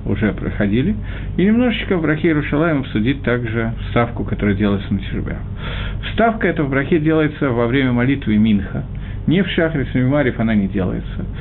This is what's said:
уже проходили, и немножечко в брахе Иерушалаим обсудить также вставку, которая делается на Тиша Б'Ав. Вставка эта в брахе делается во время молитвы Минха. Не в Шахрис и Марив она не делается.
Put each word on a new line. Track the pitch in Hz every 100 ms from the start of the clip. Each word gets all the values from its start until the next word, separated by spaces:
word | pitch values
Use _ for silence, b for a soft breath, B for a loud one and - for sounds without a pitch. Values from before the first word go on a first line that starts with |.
уже | - 104 104
проходили, | 90 - - 104 113 160 214 B B B -
и | 190
немножечко | 226 247 - - 185
в |
брахе | 156 156 170
Иерушалаим | 151 143 147 170 147
обсудить | 127 113 113 139
также | - 123 117 113 113 113 -
вставку, | 120 117 -
которая | 104 - 104
делается | 95 104 101 -
на | 98
Тиша | - 104
Б'Ав. | 98 98 - - B B B B -
Вставка | - 226 220 190
эта | 160
в | 139
брахе | 135 139 170
делается | 151 156 151 - 143
во | 117 117
время | 135 131
молитвы | 120 123 139 107 107
Минха. | 110 101 87 67 - - B B -
Не | 170
в | 196
Шахрис | - 160 151 123
и | 127
Марив | 127 147 127 110
она | 113
не | 110 98
делается. | 98 92 - - - - B